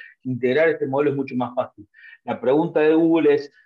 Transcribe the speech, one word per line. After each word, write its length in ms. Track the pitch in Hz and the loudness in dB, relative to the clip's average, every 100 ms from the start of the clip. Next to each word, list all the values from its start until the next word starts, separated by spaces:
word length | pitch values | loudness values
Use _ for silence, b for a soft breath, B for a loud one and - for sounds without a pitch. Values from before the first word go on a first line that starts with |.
| B _ | B _
integrar 440 | 127 123 123 135 160 | -10 -4 -2 2 2
este 160 | 151 139 | 0 -2
modelo 240 | 135 147 | -2 -2
es 60 | 135 | -2
mucho 200 | 135 127 | -6 -6
más 180 | 123 | -6
fácil. 320 | - - - 101 B B B | -6 -8 -12 -20 B B B
La 160 | - 113 | -10 -4
pregunta 400 | 120 147 165 156 | 0 0 0 2
de 140 | 156 | 2
Google 400 | 160 165 165 147 | 4 4 2 2
es, 180 | 143 143 b | 2 -2 b